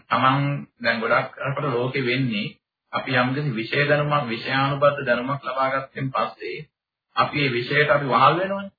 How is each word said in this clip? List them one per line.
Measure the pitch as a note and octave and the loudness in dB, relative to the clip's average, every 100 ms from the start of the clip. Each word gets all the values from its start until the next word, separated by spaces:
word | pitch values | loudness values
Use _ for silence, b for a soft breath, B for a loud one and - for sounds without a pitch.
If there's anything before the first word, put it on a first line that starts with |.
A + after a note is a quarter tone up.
තමන් | - B2 B2+ C#3 C#3+ C#3+ - _ | -2 2 4 4 2 -2 -8 _
දැන් | A#2+ A#2 | -2 -2
ගොඩක් | A2 B2 - | 0 0 0
කරකට | - C3+ C#3 D3 | -6 -6 -4 -2
ලෝකෙ | A#2+ B2+ C3+ | -2 -2 -2
වෙන්නේ | B2 B2+ C3 G#2 A#2+ - _ _ _ | -2 0 0 -2 -6 -10 _ _ _
අපි | A2+ - | -8 -2
යම්කිසි | B2+ B2+ C3+ D3 | 0 0 0 -2
විෂය | A2 A2+ C#3 | -4 -2 -2
දැනුමක්, | C#3+ D3 D3 D3 A#2+ | 2 2 2 0 -2
විෂයානුබද්ධ | A2+ B2 C3+ C#3 C#3+ D3 C#3+ | -6 -2 0 0 4 2 2
දැනුමක් | A#2+ A#2+ B2+ C#3 | 0 0 0 -4
ලබා | C3 C3 C3+ | -4 -2 0
ගත්තෙන් | C3+ C3+ - C3+ | -2 -6 -6 -4
පස්සේ | - - - F2+ - D3+ _ _ _ _ - | -2 -4 -4 -10 -10 -12 _ _ _ _ -2
අපි | - D3 | 0 0
මේ | C#3 | 0
විෂයට | A#2+ B2 C#3+ D3 | 0 0 2 4
අපි | C#3+ A#2+ | 2 4
වහල් | A#2+ C3+ D#3+ | 4 6 4
වෙනවනේ. | F#3+ G3 G3 | 0 -4 -8